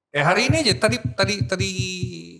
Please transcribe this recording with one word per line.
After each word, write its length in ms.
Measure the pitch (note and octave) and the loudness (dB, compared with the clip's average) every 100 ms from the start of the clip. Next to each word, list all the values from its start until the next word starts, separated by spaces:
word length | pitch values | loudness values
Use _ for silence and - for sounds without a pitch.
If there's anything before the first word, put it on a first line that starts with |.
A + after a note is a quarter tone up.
| _ | _
Eh, 100 | C#3+ | 0
hari 260 | D3+ G3 C4 | 2 4 4
ini 160 | D#4+ | 2
aja, 120 | D#4 - | 2 2
tadi, 200 | G#3+ A#3+ - | 2 0 -2
tadi, 340 | - G3+ G3+ - | -2 0 0 -2
tadi 240 | F#3 F#3+ F#3 F#3 F3+ F3+ E3 E3+ | -2 -2 -2 -4 -4 -8 -10 -14